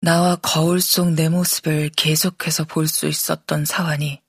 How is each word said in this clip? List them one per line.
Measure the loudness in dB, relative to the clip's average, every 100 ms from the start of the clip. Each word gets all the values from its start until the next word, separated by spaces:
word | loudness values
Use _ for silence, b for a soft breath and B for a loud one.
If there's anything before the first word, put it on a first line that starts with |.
나와 | 2 2 2 0
거울 | -2 0 2 2
속 | 0 0 2
내 | 2 2
모습을 | 2 0 -2 -2 0 0
계속해서 | 0 0 2 0 -2 -4 -4
볼 | -2 -2 -2
수 | -2 -2
있었던 | -2 -2 -4 -2 -2
사환이 | -2 -2 -2 -2 -4 -6